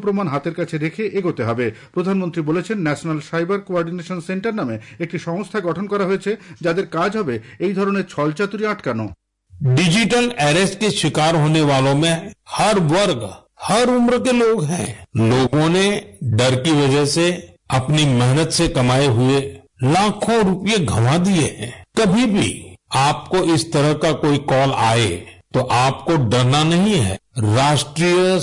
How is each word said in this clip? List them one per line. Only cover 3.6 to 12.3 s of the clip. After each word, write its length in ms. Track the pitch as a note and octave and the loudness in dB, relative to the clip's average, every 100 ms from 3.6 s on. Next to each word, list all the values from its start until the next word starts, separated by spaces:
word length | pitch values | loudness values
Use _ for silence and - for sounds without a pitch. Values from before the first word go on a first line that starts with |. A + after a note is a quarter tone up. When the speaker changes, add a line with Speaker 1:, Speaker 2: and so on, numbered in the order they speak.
Speaker 1:
কোঅর্ডিনেশন 580 | G3 F3 E3+ F3+ E3+ F3+ | -4 -4 -4 -8 -10 -10
সেন্টার 340 | D#3+ F#3+ A3+ | -8 -6 -6
নামে 220 | G#3+ C3 A2 - - | -6 -6 -8 -12 -12
একটি 180 | E3 E3 | -8 -8
সংস্থা 380 | E3+ F3 G3 A3 | -6 -8 -6 -6
গঠন 240 | F3 E3 G3+ | -4 -4 -4
করা 180 | G3+ F#3 | -4 -2
হয়েছে, 240 | F#3+ G3 A3 - - | -2 -4 -8 -10 -6
যাদের 260 | E3+ E3+ F#3+ | -4 -2 -2
কাজ 200 | D#3+ F#3+ A3 | -2 -2 -2
হবে 180 | E3 A2+ A2+ - | -4 -6 -8 -6
এই 120 | F3+ | -4
ধরনের 300 | F#3+ G3 G3 F#3 | -2 -2 -2 -4
ছলচাতুরি 580 | - D3+ D3+ G3+ G#3 G#3+ | -4 -4 -2 -4 -4 -6
আটকানো। 400 | G3+ C3+ A2+ G#2+ - _ _ _ | -4 -6 -6 -6 -10 _ _ _
Speaker 2:
डिजिटल 760 | F2+ C3+ C3 F3+ G3 F#3 A#3+ A#3+ A#3+ | -4 0 2 2 2 2 2 0 0
अरेस्ट 340 | D3 D#3+ G3 G3 | 0 2 0 0
के 100 | G#3+ | -2
शिकार 400 | - D#3 D#3 D#3 E3 | -2 -2 0 0 2
होने 260 | D3+ D#3+ | 2 2
वालों 320 | D3 C3+ C3+ | 2 2 2
में 200 | C#3+ E3 E3 F#3+ | 2 0 -2 -6